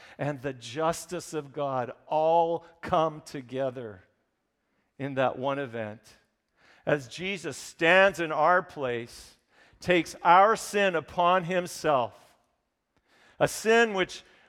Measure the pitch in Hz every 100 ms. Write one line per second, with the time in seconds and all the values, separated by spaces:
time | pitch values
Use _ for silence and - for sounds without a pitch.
0 | - - 143 143 139 127 117 139 160 165
1 | - 175 - 156 139 135 139 131 120 -
2 | - 156 160 170 165 165 - _ - 175
3 | 160 151 - 147 123 127 135 123 113 92
4 | _ _ _ _ _ _ _ _ _ -
5 | 139 135 127 - 135 139 135 113 107 110
6 | - _ _ _ _ _ _ _ - 147
7 | 117 - 185 196 151 127 - - 170 185
8 | 196 170 160 151 156 180 180 151 131 120
9 | 120 - - _ _ _ _ _ - 180
10 | - - 175 180 208 226 - 208 196 165
11 | - 180 175 185 170 185 180 - 160 135
12 | 110 - _ _ _ _ _ _ _ _
13 | _ _ _ _ 143 - 214 233 226 190
14 | 170 - - _